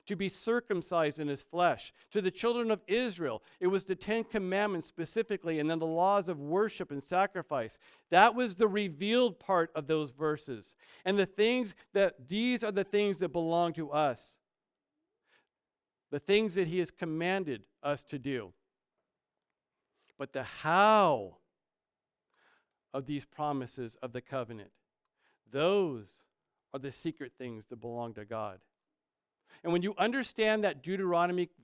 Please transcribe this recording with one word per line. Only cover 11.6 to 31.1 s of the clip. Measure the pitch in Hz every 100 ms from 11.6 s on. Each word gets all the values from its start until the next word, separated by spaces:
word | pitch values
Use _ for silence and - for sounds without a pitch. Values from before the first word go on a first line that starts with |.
| 214 - _
that, | 196 190 - 127
these | 202 247 247
are | 220
the | 196 190
things | 208 208 170
that | 175
belong | 170 165 170 170
to | 165 147
us, | 147 147 117 - _ _ _ _ _ _ _ _ _ _ _ _ _ _ _ _ _ _
the | 143
things | - 208 220 175
that | 170
he | 180
has | 165
commanded | - 170 156 175 196 160 117 - _
us | 143 143 -
to | 143
do. | 127 131 95 _ _ _ _ _ _ _ _ _ _ _ _ _ _ _ _ _
But | 139
the | 139
how | 120 - 156 175 208 214 185 127 90 - _ _ _ _ _ _ _ _ _ _ _ _ _ _ _
of | 139 135
these | 143 -
promises | - 151 139 120 - 117 -
of | 127
the | 120
covenant, | - 135 113 110 98 _ _ _ _ _ _ _ _
those | 131 165 202 180 120 101 _ _ _ _ _ _
are | 143
the | 135
secret | - 165 156 127 -
things | 127 113 -
that | 117
belong | 120 120 117
to | 107 104
God. | 113 104 95 _ _ _ _ _ _ _ _ _ -
And | 170
when | 175
you | 190 196
understand | 214 262 233 - 214 220
that | 208 143
Deuteronomy | 156 190 190